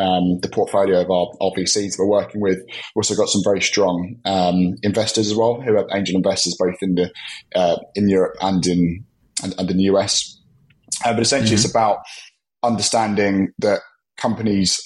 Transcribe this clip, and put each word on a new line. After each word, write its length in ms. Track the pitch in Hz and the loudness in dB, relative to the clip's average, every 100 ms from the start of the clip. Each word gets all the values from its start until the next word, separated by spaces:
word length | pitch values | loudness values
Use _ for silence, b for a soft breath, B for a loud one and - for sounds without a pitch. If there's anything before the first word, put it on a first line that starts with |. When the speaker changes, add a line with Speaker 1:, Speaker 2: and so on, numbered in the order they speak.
Speaker 1:
um, 380 | 95 92 90 90 | 0 2 2 0
the 80 | 98 | -2
portfolio 520 | - 98 101 95 92 | -2 0 2 2 2
of 100 | 87 | 2
our, 160 | 90 87 - | 0 0 -2
our 100 | 95 | -2
V 120 | 98 90 | -2 -2
Cs 320 | 104 101 90 | -2 -4 -2
we're 80 | 98 | 2
working 340 | 101 95 107 | 2 0 -2
with. 180 | 101 92 | 0 -2
We've 120 | - B B - | -4 B B -4
also 200 | 101 101 | -2 0
got 120 | 101 | 0
some 140 | 104 | 2
very 160 | 95 98 | 2 0
strong, 560 | - - 95 87 90 117 | 0 2 2 0 -6 -8
um, 520 | 95 95 90 90 90 92 | -4 0 2 4 2 0
investors 440 | 104 110 107 - 104 | 0 0 0 0 0
as 80 | 107 | 2
well, 240 | 113 120 | 2 0
who 160 | 127 104 | 2 0
are 120 | 92 | 2
angel 240 | 98 90 92 | -2 0 0
investors 400 | 92 98 90 87 | 0 0 -4 -2
both 180 | 90 90 | -2 -2
in 140 | 98 | -2
the, 180 | 90 90 B B B - 90 | 0 0 B B B -6 0
uh, 200 | 87 82 - 101 | 2 0 -4 0
in 120 | 101 | 2
Europe 280 | 95 90 - | 2 2 -2
and 240 | 95 92 | -2 0
in, 400 | 85 87 85 85 - _ _ - | 2 2 0 -2 -12 _ _ -10
and, 120 | 95 - | -8 -6
and 120 | 92 | -2
in 60 | 92 | 2
the 80 | |
U 140 | 98 98 | 4 2
S. 400 | 101 - - - _ _ _ _ _ - | 2 -2 -4 -14 _ _ _ _ _ -4
Uh, 80 | 120 | -2
but 80 | 113 | 0
essentially 340 | 117 139 110 | 0 2 2
it's 120 | 107 - | 2 2
Speaker 2:
Mm-hmm. 100 | 117 | 2
Speaker 1:
about 220 | 110 98 B B B B _ _ | 2 0 B B B B _ _
understanding 880 | 120 107 - 117 110 104 101 98 95 - | -4 -2 -2 -2 0 0 0 0 -2 -2
that 220 | 107 95 - _ _ - | 0 0 -4 _ _ -6
companies 640 | 123 107 110 101 90 - | -4 -2 0 0 0 -2